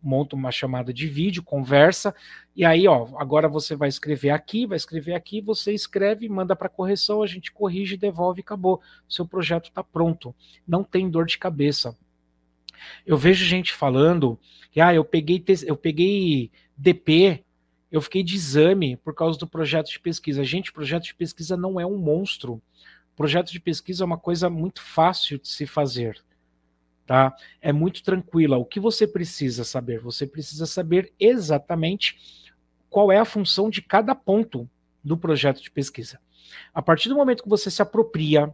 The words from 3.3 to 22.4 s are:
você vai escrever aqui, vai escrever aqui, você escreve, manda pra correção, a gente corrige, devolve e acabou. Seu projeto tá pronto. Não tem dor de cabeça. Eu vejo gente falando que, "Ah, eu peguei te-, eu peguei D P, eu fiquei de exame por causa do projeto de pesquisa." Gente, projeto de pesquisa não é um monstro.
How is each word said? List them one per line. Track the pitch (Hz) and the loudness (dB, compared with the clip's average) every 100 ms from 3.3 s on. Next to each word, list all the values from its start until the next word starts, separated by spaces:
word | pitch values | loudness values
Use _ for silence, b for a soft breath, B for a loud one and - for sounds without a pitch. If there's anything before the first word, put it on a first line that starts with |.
| 151 156 | 2 2
você | 151 147 | 0 -6
vai | 147 143 | -2 -2
escrever | 135 147 143 143 | -2 -4 -2 0
aqui, | 151 - 214 | 0 -2 -6
vai | 240 175 | -4 -6
escrever | - 160 151 | -8 -10 -6
aqui, | 175 - 208 | -8 -8 -8
você | 208 214 202 | -6 -6 -4
escreve, | 208 - 196 202 214 226 | -6 -4 -2 -2 -2 -4
manda | 196 185 | -4 -2
pra | 185 190 | -4 -6
correção, | - 185 196 - 214 | -6 -4 -2 -2 -2
a | 208 | -4
gente | 180 - | -6 -14
corrige, | - 202 180 196 196 | -6 -4 -4 -6 -6
devolve | 202 165 180 185 | -6 -2 -4 -4
e | |
acabou. | - 202 185 185 b b b | -8 -4 0 0 b b b
Seu | - 170 | -8 -6
projeto | 185 156 165 - | -6 -4 -4 -6
tá | - | -14
pronto. | - 165 165 165 123 - b b | -8 -2 -2 -2 -10 -20 b b
Não | - 170 | -4 -2
tem | 190 185 190 | 0 -2 0
dor | 165 165 | 0 -2
de | - | -2
cabeça. | 185 147 143 139 120 117 _ _ _ _ _ _ _ B B B | -4 0 0 0 -6 -10 _ _ _ _ _ _ _ B B B
Eu | B 151 | B 4
vejo | 156 185 | 6 4
gente | 180 180 175 | 4 0 -2
falando | - 139 131 156 175 131 113 b b b | -2 0 4 4 4 0 -2 b b b
que, | 151 | 4
"Ah, | 170 | 6
eu | 170 | 6
peguei | 165 165 151 180 | 2 0 0 0
te-, | 180 185 156 | 2 0 0
eu | 143 | -4
peguei | 165 151 185 202 185 143 113 b b - | -2 0 2 2 0 0 -2 b b 0
D | 147 | 2
P, | 175 - 160 196 156 _ _ _ _ _ | 2 4 6 6 2 _ _ _ _ _
eu | 160 | -6
fiquei | 139 190 | -2 -4
de | 175 | -2
exame | 196 151 143 160 196 151 123 | -4 0 4 6 4 0 -4
por | - | -8
causa | 147 160 160 | -4 -2 -2
do | 170 | -6
projeto | 160 151 160 156 | -6 -2 -2 -4
de | - | -8
pesquisa." | 170 165 - 139 | -8 -6 -4 -4
Gente, | 131 170 190 | -2 -4 -8
projeto | - 143 170 | -10 -6 -6
de | 170 | -6
pesquisa | - 165 - 165 180 | -10 -10 -10 -8 -6
não | 185 190 | -4 -4
é | 175 | -4
um | 202 | -4
monstro. | 160 156 196 - | -2 -2 -2 -8